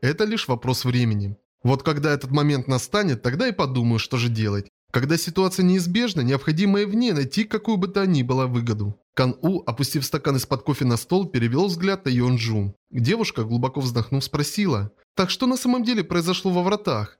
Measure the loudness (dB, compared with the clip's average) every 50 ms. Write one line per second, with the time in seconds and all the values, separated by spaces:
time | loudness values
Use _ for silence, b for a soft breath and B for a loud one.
0 | -2 0 0 0 0 -2 -2 -2 -2 -2 -4 -2 -2 -2 -2 0 0 0 2 2
1 | 2 2 0 0 -2 -4 -6 -10 _ _ _ _ 0 0 2 2 0 0 0 0
2 | 0 0 0 0 -2 0 2 2 4 4 2 0 0 0 -2 -2 -2 -2 -2 0
3 | 0 0 0 -2 -2 -2 -2 0 0 -2 0 -2 -2 -2 0 0 2 2 2 0
4 | -2 -2 -2 -2 0 0 0 0 0 0 -2 -2 -4 -8 _ _ _ _ -2 0
5 | 0 0 0 0 -2 -2 0 0 0 0 2 2 2 4 4 2 2 0 0 0
6 | 0 0 0 0 0 2 0 0 0 0 0 2 2 4 4 2 2 0 0 0
7 | 2 2 0 0 -2 -2 -2 -2 -2 -2 -2 -4 -2 0 0 0 0 0 0 0
8 | 2 2 2 2 2 2 0 0 0 0 0 0 0 0 -2 -2 -2 -4 -6 -8
9 | _ _ -2 0 0 0 0 0 0 0 0 0 -2 -4 -4 -2 -2 -2 -2 -4
10 | -4 -2 -4 -2 0 0 0 0 0 -2 -4 -4 -2 -2 -2 0 2 0 0 0
11 | 0 0 0 0 0 0 0 0 0 2 2 2 2 0 0 0 0 -2 -2 -2
12 | -2 0 0 2 2 2 2 2 0 0 0 0 -2 -2 -6 _ _ _ -4 0
13 | 0 2 2 0 0 -2 -2 -4 -2 -2 0 0 0 -2 -2 -2 -4 -2 -2 -2
14 | -2 -2 -2 -4 -2 -2 -2 -2 -2 -2 -2 0 0 0 0 0 -2 -4 -8 b
15 | b b _ -2 -2 -2 -2 -2 0 0 0 0 0 0 0 2 0 0 0 0
16 | 0 0 -2 -2 0 0 -2 -2 -2 0 0 2 2 0 0 0 0 -2 -2 -2
17 | -2 -6 -10